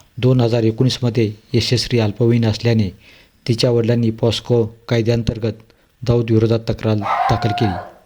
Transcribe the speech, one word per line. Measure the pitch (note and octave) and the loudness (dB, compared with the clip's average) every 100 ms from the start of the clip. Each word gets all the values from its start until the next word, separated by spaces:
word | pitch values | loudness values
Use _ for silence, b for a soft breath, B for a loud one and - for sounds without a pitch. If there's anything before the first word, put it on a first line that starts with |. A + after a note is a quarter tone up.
| - - | -14 -2
दोन | B2 B2+ | 2 2
हजार | A#2 A#2 | 2 2
एकोणीसमध्ये | A2 A2 B2+ - A#2+ A2+ G#2+ G#2 _ | 0 2 0 0 -2 0 -2 -4 _
यशस्वी | A#2+ - A#2+ - A#2+ | -2 0 -2 0 0
अल्पवयीन | G#2+ - A#2 A#2+ A2+ | 0 0 2 2 0
असल्याने | G#2 A#2+ A2+ G2 - B B B _ - | 0 0 0 0 -6 B B B _ -4
तिच्या | A#2 B2+ | 0 2
वडिलांनी | A#2 A2+ A#2+ A2+ | 2 2 0 0
पॉस्को | A2+ A#2 A2 - A#2+ A2+ - - | 0 -2 -2 0 0 0 -6 -4
कायद्यांतर्गत | A#2 A2 A#2 A2+ A2+ A2 G#2 _ b b _ A#2+ | -2 0 0 -2 -4 -6 -8 _ b b _ -2
दाऊद | A#2+ A2+ | 0 2
विरोधात | A2 A2 A2+ | 2 2 0
तक्रार | A2+ G#2+ A2 G#2+ | -2 -4 -2 -2
दाखल | G2+ - - A2 G#2+ | -2 -2 0 0 -2
केली. | - G#2 F2 - - | -2 -2 -4 -10 -20